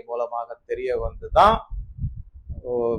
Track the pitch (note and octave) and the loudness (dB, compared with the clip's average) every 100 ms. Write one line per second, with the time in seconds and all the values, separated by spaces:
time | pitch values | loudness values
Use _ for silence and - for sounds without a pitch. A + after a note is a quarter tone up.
0 | A#2 A#2+ A#2 A#2 A#2 A#2 - A#2 B2+ A#2+ | -4 -4 -4 -4 -8 -10 -8 -4 -2 -2
1 | A2+ - A2+ D#3 G3 A3+ - - - - | -4 -6 2 6 8 6 0 -10 -10 -6
2 | - - - - - - B2+ B2 A#2 | -6 -6 -14 -14 -12 -10 -4 0 0